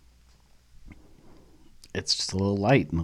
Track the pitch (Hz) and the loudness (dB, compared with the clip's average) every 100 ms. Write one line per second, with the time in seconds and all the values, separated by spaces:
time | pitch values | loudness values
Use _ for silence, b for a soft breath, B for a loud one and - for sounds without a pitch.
0 | - - - - - - - - - b | -20 -20 -20 -20 -20 -20 -20 -20 -20 b
1 | b b b b b b b - - 92 | b b b b b b b -20 -10 -8
2 | - - - 95 98 101 107 127 78 85 | -2 -2 -2 0 0 2 4 4 4 -2